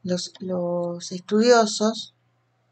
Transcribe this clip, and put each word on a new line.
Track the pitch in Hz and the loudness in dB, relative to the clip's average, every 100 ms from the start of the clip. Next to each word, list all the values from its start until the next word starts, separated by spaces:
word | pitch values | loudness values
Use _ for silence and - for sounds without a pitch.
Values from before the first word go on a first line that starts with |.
los, | 185 180 - - | -6 -4 -6 -12
los | 185 180 175 175 175 175 - | -6 -4 -2 -4 -4 -8 -10
estudiosos, | 185 - 214 240 240 220 - 214 233 - _ _ _ _ _ _ | -12 -2 2 6 6 4 0 -2 -2 -8 _ _ _ _ _ _